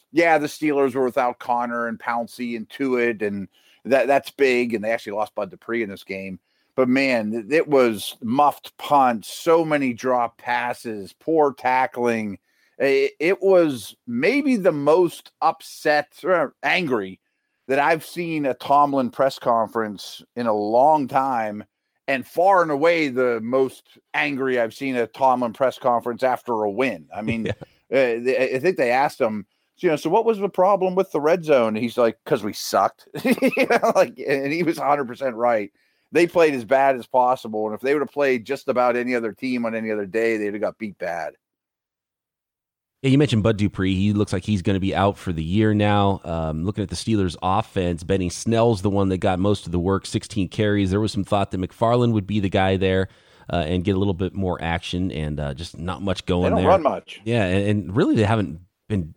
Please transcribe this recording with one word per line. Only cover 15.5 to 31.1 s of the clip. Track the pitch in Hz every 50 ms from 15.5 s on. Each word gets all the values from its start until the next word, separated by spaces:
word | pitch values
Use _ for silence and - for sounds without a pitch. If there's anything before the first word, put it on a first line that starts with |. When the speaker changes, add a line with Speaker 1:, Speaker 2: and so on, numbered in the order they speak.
| 156 - - - - - - 151 147 147 147 - _ - -
Speaker 1:
or | 170 185 170 147 123 - _
angry | - 143 165 180 180 139 127 110 95 95 92 - _ _ _ _ _ _ _ _ _ -
that | 135 143
I've | 143 156 170 160 -
seen | - - 175 175 165 160 156 143
a | 131 123
Tomlin | - - - 143 143 143 143 139 139 127 120
press | - - 135 135 - -
conference | - 131 117 113 110 104 - 113 110 107 101 95 - - - - - _ -
in | 123 120
a | 117
long | 107 107 104 107 113 123 135 151 156 151 135 120
time, | 135 135 135 135 127 117 110 107 104 107 107 _ _ _ _ _ _ _ _
and | - 139 127 135
far | - - 160 175 196 196 180
and | 165 160
away | 147 139 156 170 175 165 156 139
the | 120 127 127 123 117 113
most | 110 117 127 135 135 127 - - - _ - - _ _
angry | - 147 151 147 143 127 135 131 127 123
I've | 117 113 -
seen | - 139 135 127
a | 123 117
Tomlin | - - - 131 131 127 123 123 117 107
press | - 139 127 - -
conference | - 127 120 117 - 123 117 -
after | 131 131 123 - - - 120 107 107
a | 101
win. | 98 110 135 131 98 82 76 - -
I | 101
mean, | 110 110 113 113 107
Speaker 2:
<laughs> | 117 117 - - - _ _ _ -
Yeah. | 117 135
Speaker 1:
uh, | 131 120 113 120
they, | 120 131 127 113 131 127 123
I | 127
think | 135 185 185
they | - 135 120
asked | 120 131 143 151 - -
him, | 131 113 107 104 95 _ _ _ _ _ _ _
you | 180 175
know, | 151
"So | 147 - 160
what | 175 226 220
was | 226 226 196
the | 202 190
problem | - - 180 196 202 180 185 185 180
with | 190 190 -